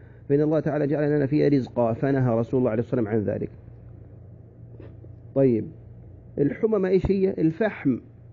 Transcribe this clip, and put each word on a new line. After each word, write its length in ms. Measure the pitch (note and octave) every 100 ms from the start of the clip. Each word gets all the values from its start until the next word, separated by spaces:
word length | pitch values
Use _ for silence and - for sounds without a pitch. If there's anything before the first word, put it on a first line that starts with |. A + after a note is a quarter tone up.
| - - -
فإن 120 | C#3+
الله 200 | D3+ D#3
تعالى 260 | D3+ D3 C#3+
جعل 300 | D3 D3 D3
لنا 100 | C3+
فيها 220 | D3 C#3+
رزقا، 440 | C#3 A2+ A#2+ A#2
فنهى 460 | A#2 C3+ C3+ B2+ A2+
رسول 200 | A#2 C3
الله 100 | B2
عليه 120 | A2+
الصلاة 200 | A2+ B2+
والسلام 180 | G#2 A2+
عن 140 | G2+
ذلك. 160 | G#2 - - - - - - - - - - - - - - - - - - -
طيب، 300 | C3+ C3+ A2 F#2+ - - - - - - -
الحممة 500 | C#3+ - A3 G#3 F#3
إيش 220 | F#3+ -
هي؟ 200 | G3 F#3+
الفحم. 680 | - D#3+ D#3+ G#3+ - C#3 A#2 - - -